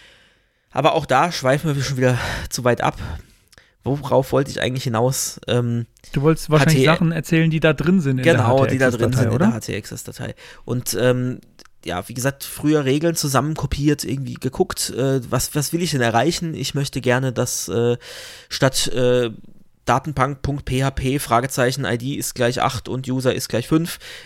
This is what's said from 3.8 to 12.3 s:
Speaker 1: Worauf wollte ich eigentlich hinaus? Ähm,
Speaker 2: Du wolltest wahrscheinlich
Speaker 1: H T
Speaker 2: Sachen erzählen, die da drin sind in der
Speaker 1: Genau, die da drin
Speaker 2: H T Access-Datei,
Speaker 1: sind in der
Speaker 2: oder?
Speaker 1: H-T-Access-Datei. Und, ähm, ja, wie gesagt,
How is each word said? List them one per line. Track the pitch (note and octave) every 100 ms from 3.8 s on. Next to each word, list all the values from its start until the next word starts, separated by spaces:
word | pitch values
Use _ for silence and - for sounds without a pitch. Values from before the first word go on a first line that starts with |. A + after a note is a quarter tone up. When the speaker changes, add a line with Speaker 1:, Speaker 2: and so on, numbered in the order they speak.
| A#2+
Speaker 1:
Worauf | C#3+ C#3 B2+ C3+
wollte | C3+ C#3+
ich | -
eigentlich | G#2+ B2+ B2+
hinaus? | A2 B2 C3+ - - -
Ähm, | A#2+ A#2+ A#2 A#2 _ -
Speaker 2:
Du | -
wolltest | D3 D#3+ -
wahrscheinlich | D3+ C#3 D3 C3
Speaker 1:
H |
T | E3
Speaker 2:
Sachen | E3
erzählen, | E3 C#3+ E3 D#3+
die | D#3
da | D#3+
drin | D3+ D3 F#3+
sind | C#3 C3
in |
der | D#3
Speaker 1:
Genau, | E3 A#2 C3 C3+
die | C3
da | B2+
drin | B2 A2+ B2+
Speaker 2:
H |
T |
Access-Datei, |
Speaker 1:
sind | B2
in | A2+
der | G3
Speaker 2:
oder? |
Speaker 1:
H-T-Access-Datei. | A3+ - G2+ - G#2 - - A2+ - - - -
Und, | B2 - -
ähm, | B2+ B2+ B2+ B2+ - - - _
ja, | - F2 F#2+
wie | B2
gesagt, | C3